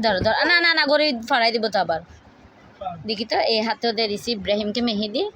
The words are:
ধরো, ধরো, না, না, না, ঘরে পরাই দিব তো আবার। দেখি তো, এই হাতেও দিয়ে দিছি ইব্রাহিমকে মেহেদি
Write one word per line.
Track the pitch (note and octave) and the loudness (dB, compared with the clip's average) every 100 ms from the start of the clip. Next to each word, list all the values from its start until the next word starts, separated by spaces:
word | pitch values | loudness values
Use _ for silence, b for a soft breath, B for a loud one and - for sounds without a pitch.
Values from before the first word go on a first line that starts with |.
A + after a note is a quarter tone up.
ধরো, | A3 F#3 | 0 2
ধরো, | - - D4 | 2 2 2
না, | F4 | 4
না, | E4+ | 4
না, | D#4+ D4 | 2 2
ঘরে | D4 D4+ A#3 A3+ | 2 2 -2 0
পরাই | C4 A3+ | 2 2
দিব | A3+ G#3+ | 2 0
তো | G3+ | 0
আবার। | F3 D#3+ - - - - - - - - F#3+ E3+ G#3 | 0 -2 -6 -20 -20 -20 -20 -20 -20 -12 -12 -10 -6
দেখি | G#3 | -6
তো, | A3+ B3 G#3+ | -2 0 2
এই | A3 | 2
হাতেও | A3+ A3 A#3 | 0 -2 -2
দিয়ে | G#3+ A3 | 0 -2
দিছি | G#3 - | -4 -4
ইব্রাহিমকে | A3 F#3 G#3 G#3 G#3 | -6 -2 -2 -2 -2
মেহেদি | A#3+ G#3 G#3+ A#3+ G#4 | -2 -2 -2 -4 -4